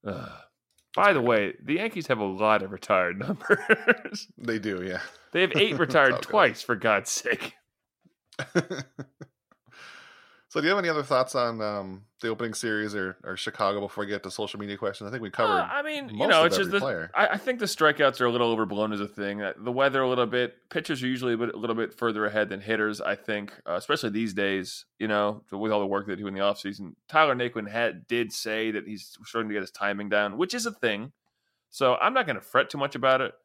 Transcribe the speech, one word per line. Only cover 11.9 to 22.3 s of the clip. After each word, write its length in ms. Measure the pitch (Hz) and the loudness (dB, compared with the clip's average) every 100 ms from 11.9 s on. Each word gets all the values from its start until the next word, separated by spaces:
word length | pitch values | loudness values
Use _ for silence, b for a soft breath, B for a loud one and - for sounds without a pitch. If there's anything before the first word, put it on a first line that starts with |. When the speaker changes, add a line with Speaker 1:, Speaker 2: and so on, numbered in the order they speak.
| 95 104 _ | -12 -16 _
Speaker 2:
the 80 | 117 | -6
opening 260 | 110 117 | -4 -4
series 400 | 107 117 107 107 | -4 -2 -2 -2
or, 220 | 104 92 92 | -4 -6 -6
or 120 | - 92 | -12 -8
Chicago 440 | - - 101 101 | -8 0 0 0
before 240 | 101 - | -4 -6
we 40 | 101 | -4
get 140 | 101 | -4
to 80 | 95 | -6
social 300 | - 104 101 | -8 -8 -6
media 160 | 101 101 | -8 -4
questions? 320 | 107 98 104 | -4 -4 -8
I 20 | |
think 100 | 123 | -8
we 80 | 107 | -8
covered 300 | - - 392 | 0 2 2
Speaker 1:
Uh, 100 | - | 0
I 140 | 277 | -4
mean, 280 | 294 302 277 | -4 -6 -8
you 60 | 208 | -2
Speaker 2:
most 140 | 202 | 4
Speaker 1:
know, 100 | 170 | 6
Speaker 2:
of 40 | 165 | 6
Speaker 1:
it's 100 | 165 | 4
just 120 | 190 | 2
Speaker 2:
every 100 | 202 | 0
Speaker 1:
the, 60 | |
Speaker 2:
player. 260 | - 92 80 | 0 -4 -4
Speaker 1:
I, 140 | - 208 | 0 2
I 100 | 196 | 2
think 200 | 269 247 | -2 -4
the 60 | |
strikeouts 560 | 208 - 156 147 143 127 | -2 4 4 6 4 4
are 60 | 123 | 0
a 40 | |
little 220 | 120 117 | 4 2
overblown 400 | 113 107 101 107 | 2 0 0 -2
as 80 | 104 | -2
a 80 | 101 | -6
thing. 340 | 104 101 101 | -6 -6 -4
Uh, 120 | 101 - | -6 -6
the 140 | 110 | -6
weather 280 | 123 139 135 | 2 2 4
a 60 | 131 | 2
little 180 | 127 123 | 2 2
bit. 280 | 123 123 - _ | 2 -2 -4 _
Pitchers 320 | 170 156 143 | -8 -4 -4
are 60 | 127 | -2
usually 260 | 127 123 | -2 0
a, 20 | 113 | 0
bit, 200 | 117 - | -2 -4
a 20 | |
little 160 | 113 | -4
bit 180 | 113 113 - | -2 -2 -2
further 260 | 117 107 | -2 0
ahead 260 | 107 | 0